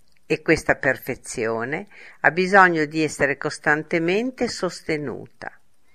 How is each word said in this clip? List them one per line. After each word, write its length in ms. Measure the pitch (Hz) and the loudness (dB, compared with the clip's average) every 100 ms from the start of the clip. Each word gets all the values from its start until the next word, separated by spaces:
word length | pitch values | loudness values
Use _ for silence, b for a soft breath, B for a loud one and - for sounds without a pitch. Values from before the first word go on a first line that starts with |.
| b _ | b _
e 160 | - 156 | -6 -4
questa 360 | - 156 - 135 | 0 0 2 0
perfezione 1120 | 139 123 - 120 - - 113 113 120 160 208 B B B | 0 -2 -6 -10 -10 -6 -4 -2 -4 -8 -10 B B B
ha 100 | 143 | 0
bisogno 560 | 160 185 202 180 165 151 | 2 4 6 6 4 0
di 160 | 156 | 0
essere 340 | 151 - 139 139 | -2 0 -2 0
costantemente 1120 | 151 - 160 151 151 170 165 196 254 - 247 | -4 -4 0 0 0 -2 0 0 -2 -4 -4
sostenuta. 1040 | - 180 - - 151 139 95 113 - - - - - - | -4 -6 -6 -6 -6 -6 -10 -14 -16 -16 -16 -20 -20 -20